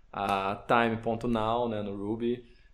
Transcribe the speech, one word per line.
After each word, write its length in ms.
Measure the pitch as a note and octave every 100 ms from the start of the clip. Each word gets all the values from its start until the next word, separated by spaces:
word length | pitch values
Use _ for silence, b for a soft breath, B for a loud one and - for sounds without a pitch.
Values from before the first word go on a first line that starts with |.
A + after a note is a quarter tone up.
| b
a 440 | - G2 G2 G2 G#2 -
time.now, 1040 | A#2+ A#2 A2 A#2 A2+ A#2+ A2+ A2 A#2 A#2+
né, 120 | G#2+
no 140 | G#2 G2+
Ruby, 500 | G2+ A2+ A#2 A#2+ B B B